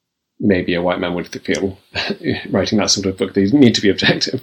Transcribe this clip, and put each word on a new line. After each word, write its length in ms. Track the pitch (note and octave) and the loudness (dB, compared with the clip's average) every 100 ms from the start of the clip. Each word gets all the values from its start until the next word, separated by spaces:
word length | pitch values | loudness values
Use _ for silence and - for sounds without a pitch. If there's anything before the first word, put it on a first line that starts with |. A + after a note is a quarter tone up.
| _ _ _ - | _ _ _ -2
maybe 340 | G#2+ F2+ F2 F2 | 0 2 0 -2
a 60 | |
white 180 | F2+ F#2 | 0 -2
man 140 | F2+ F2 | -2 -4
would 120 | E2 | -6
feel 480 | - - D#2 G2 F#2+ _ | -8 -4 -2 -4 -6 _
<laughs> 560 | - - G3+ D3 G#2 - | -8 -8 -6 -4 -6 -2
writing 280 | G#2 F2+ G#2+ | -2 0 0
that 120 | F#2+ | 0
sort 140 | G#2 F#2+ | -2 -4
of 100 | F#2+ | -4
book, 160 | - | -2
they 120 | G2+ G2 | 0 2
need 220 | D3 A#2+ | 6 6
to 80 | G#2+ | 6
be 80 | G2+ | 2
objective. 520 | F#2 - D#3+ - C3 | 2 0 0 -2 -6